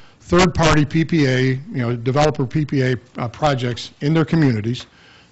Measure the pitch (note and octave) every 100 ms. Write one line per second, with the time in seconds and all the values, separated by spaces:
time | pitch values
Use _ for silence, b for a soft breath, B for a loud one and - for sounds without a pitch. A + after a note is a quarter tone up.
0 | b b - F3 F3+ - D#3 D3+ C#3+ D#3+
1 | D#3 E3 C3+ B2+ C3 C3 E3 D#3+ A#2+ B2
2 | A#2+ C3 D3+ D3 C3 D#3+ D3 C#3+ B2+ B2+
3 | - - B2 - D3+ C3 B2 A#2 - -
4 | D3 D#3+ D3+ E3 C#3+ A2 A2 B2+ - b
5 | b b b